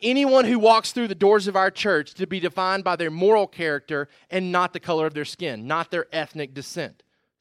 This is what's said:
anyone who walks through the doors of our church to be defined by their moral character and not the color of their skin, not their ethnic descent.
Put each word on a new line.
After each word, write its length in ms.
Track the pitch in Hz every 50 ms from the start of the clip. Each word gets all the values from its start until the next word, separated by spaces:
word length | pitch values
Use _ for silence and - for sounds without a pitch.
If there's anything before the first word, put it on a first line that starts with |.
anyone 440 | - 226 254 269 285 277 262 262 254
who 140 | 214 247 233
walks 320 | 208 220 226 226 220 -
through 180 | - 247 240 226
the 60 | 190
doors 320 | 170 202 196 208 214 190 202
of 80 | 190
our 160 | 190 190 190
church 440 | 190 - - 214 190 151 147 - -
to 100 | - 185
be 140 | 175 170 190
defined 440 | 165 175 170 - 185 185 190 196 190
by 120 | 180 180
their 160 | 165 170 160
moral 360 | 156 165 180 202 220 214 202 180
character 600 | - - 170 160 147 143 - - 156 143 143 - _ _ _ -
and 200 | - 190 185 180
not 220 | 180 180 180 175 -
the 60 | 180
color 260 | - - 175 160 156
of 80 | 156 151
their 120 | 147 147
skin, 420 | - - - 180 160 127 107 110 127
not 240 | 156 165 170 -
their 160 | - 175 165 -
ethnic 420 | - 165 151 147 - 160 147 135 135
descent. 500 | 139 131 - - 180 151 110 - _ _ _ _ _ _ _ _ _